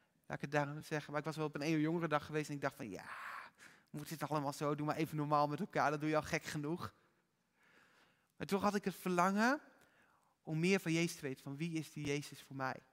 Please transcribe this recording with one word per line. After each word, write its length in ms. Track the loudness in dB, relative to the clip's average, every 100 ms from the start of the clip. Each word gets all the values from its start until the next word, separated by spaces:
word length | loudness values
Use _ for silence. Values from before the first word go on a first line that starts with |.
| _ _ -10
Laat 120 | -6
ik 40 |
het 100 | -2
daarom 320 | 0 0 -4
zeggen. 280 | -4 -4 -2
Maar 80 | -4
ik 60 | -4
was 100 | -2
wel 100 | -2
op 100 | 0
een 60 |
eeuwjongere 460 | 2 2 4 2 2
dag 180 | 0 0
geweest 240 | -4 -4
en 60 | -2
ik 60 |
dacht 140 | -4 -4
van, 140 | -8
"Ja, 200 | -8 -10 -12 -10 -12 -14 -18 -20 -20 _
moet 200 | -10 -8
dit 200 | -6 -2
allemaal 240 | 0 0
zo? 220 | 0 0 0
Doe 100 | 0
maar 100 | 0
even 220 | 0 0
normaal 300 | 2 4 4
met 120 | 0
elkaar. 320 | -2 2 2
Dat 80 | 2
doe 100 | 2
je 60 | 0
al 60 |
gek 220 | 2 -2
genoeg." 500 | -2 -4 -4 -4 -6 -14 _ _ _ _ _ _ _ -20 _ _ _ _ _ -12
Maar 120 | -2
toch 140 | 2
had 140 | 4 2
ik 100 | 0
het 100 | -2
verlangen 680 | 2 4 6 6 4 4 -2 -20 -20 _ _ _ _ _
om 160 | -4 2
meer 200 | 4 4
van 120 | 4
Jezus 240 | 2 2 -2
te 60 |
weten. 220 | -6 -8
Van, 140 | -8 -6
wie 160 | -4
is 180 | -4 -6
die 140 | -6 -2
Jezus 360 | -2 -4 -12
voor 140 | -12 -4
mij? 280 | -4 -4 -12